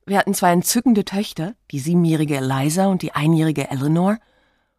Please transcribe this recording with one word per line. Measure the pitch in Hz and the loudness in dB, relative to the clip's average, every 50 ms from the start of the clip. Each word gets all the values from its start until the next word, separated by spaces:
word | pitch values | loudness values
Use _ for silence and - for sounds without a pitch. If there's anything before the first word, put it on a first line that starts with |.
| _ | _
Wir | - 196 190 | -2 0 0
hatten | - - 196 | 0 0 0
zwei | - 196 180 | 2 2 2
entzückende | 170 180 180 - - 240 - 262 226 202 185 | 4 2 0 0 -2 0 2 2 2 2 0
Töchter, | - 196 196 214 - - - 160 190 254 - _ - | -2 -4 -6 -6 -6 -8 -8 -8 -8 -10 -14 _ -12
die | - 139 | -10 -8
siebenjährige | 127 160 175 175 170 165 160 151 156 147 151 135 | -4 0 2 2 2 2 2 0 0 -2 -2 -2
Eliza | 131 131 135 135 139 156 156 190 190 196 | -2 -2 -2 0 -2 0 0 0 0 0
und | 190 175 | 0 -2
die | - 151 - | -4 -6 -4
einjährige | 151 147 156 165 156 160 160 147 143 139 - | -2 2 2 2 4 2 2 0 -2 -4 -4
Eleanor. | 139 131 135 147 160 170 180 196 214 226 - _ _ _ _ _ _ _ _ _ _ | -4 -4 0 0 0 2 2 0 -2 -2 -6 _ _ _ _ _ _ _ _ _ _